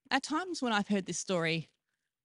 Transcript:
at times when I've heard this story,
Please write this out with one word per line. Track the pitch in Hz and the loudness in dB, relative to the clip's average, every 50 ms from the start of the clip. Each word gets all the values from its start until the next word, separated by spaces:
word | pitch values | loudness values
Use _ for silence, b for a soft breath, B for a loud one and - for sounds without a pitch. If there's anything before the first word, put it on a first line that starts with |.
| _ - | _ -2
at | - 269 | -2 -2
times | - - 294 320 370 370 330 - | 0 0 -2 -2 -2 -2 -4 -2
when | 262 240 | 0 2
I've | 220 208 196 - | 2 2 2 2
heard | 208 196 180 | 0 0 0
this | - 175 - | -2 -6 -6
story, | - - 185 170 165 160 165 165 - - _ _ _ _ _ _ _ _ _ _ | -2 -2 0 2 2 2 0 0 -2 -8 _ _ _ _ _ _ _ _ _ _